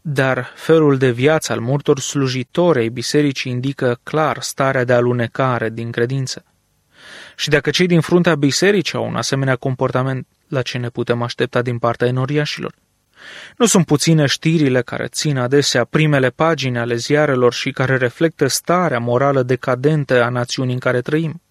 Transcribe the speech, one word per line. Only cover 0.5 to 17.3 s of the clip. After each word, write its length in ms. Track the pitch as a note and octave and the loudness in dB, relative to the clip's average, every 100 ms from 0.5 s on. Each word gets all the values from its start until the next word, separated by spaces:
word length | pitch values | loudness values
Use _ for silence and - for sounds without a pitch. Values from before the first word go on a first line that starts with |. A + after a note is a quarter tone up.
felul 420 | - - D#3+ D3+ C#3 | -12 2 4 6 4
de 140 | C3 | 2
viață 420 | A#2+ C3+ D#3 - | 2 2 2 0
al 80 | A2+ | -4
multor 380 | A#2 C#3+ - C#3+ | -2 -2 0 0
slujitori 800 | - D3 C3+ B2+ B2 - F3 C#3+ | 0 -2 -2 -2 -4 0 2 2
ai 100 | A2+ | 0
bisericii 640 | B2 A#2 D3 D3 C#3 C3+ | -4 -2 2 2 -2 -6
indică 480 | B2 C3 C#3 C3 A#2+ | -4 -4 -2 -2 -2
clar 380 | - D3+ D3+ A#2 | -4 -2 -2 -2
starea 440 | - - C3+ C3+ | -8 -2 0 0
de 80 | B2 | 2
alunecare 800 | B2 A#2+ B2 A#2 - C3 A#2+ A2+ | 2 2 0 -2 -2 -2 0 -4
din 200 | A2+ A#2 | -6 -8
credință. 540 | A#2 A#2+ C3+ C3 - _ _ _ _ _ _ - - - - | -2 -2 -2 -4 -8 _ _ _ _ _ _ -20 -20 -20 -10
Și 120 | - | 0
dacă 220 | D3 C#3+ | 0 2
cei 160 | C#3+ F3+ | 0 2
din 140 | F3 | 2
fruntea 340 | - F3 F3 | 4 2 4
bisericii 640 | D#3 C#3+ - F#3 G#3 D#3 B2 | 2 2 2 2 2 0 -4
au 80 | A2+ | -4
un 100 | A2+ | -4
asemenea 400 | A#2 C3+ C3+ B2+ | -2 -2 0 -2
comportament, 720 | C3+ B2+ C3 B2+ C3 C3 B2 _ _ | -2 -2 -2 0 -2 -4 -10 _ _
la 140 | C#3 | -6
ce 160 | B2 B2+ | -4 -6
ne 100 | A#2+ | -8
putem 340 | - A#2 A#2+ | -6 -2 -2
aștepta 400 | A#2+ - B2+ B2+ | -2 -4 -2 -2
din 160 | A#2+ A#2 | -2 -2
partea 280 | A#2 A#2 B2 | -2 0 -2
enoriașilor? 680 | B2+ C3 D3 D3 - - - _ _ _ _ - - - _ | 0 -2 -2 -4 -6 -10 -14 _ _ _ _ -20 -20 -20 _
Nu 100 | A#3+ | 2
sunt 200 | G#3 D#3+ | 4 4
puține 400 | D3 - D#3+ C#3+ | 2 4 4 2
știrile 560 | - D#3+ E3 C#3+ B2+ | 0 0 2 2 0
care 240 | A#2+ - B2 | -2 -6 -8
țin 300 | - D#3 C#3 | -4 -2 -2
adesea 480 | B2 C#3+ C#3 C3+ | 2 2 2 0
primele 460 | A#2 - D#3 C#3+ B2+ | 0 0 2 2 0
pagini 480 | - D#3+ D#3+ C3 A#2+ | 0 0 0 -2 -4
ale 160 | A#2 | -2
ziarelor 580 | A#2+ A#2 D3 D3+ | -4 0 0 2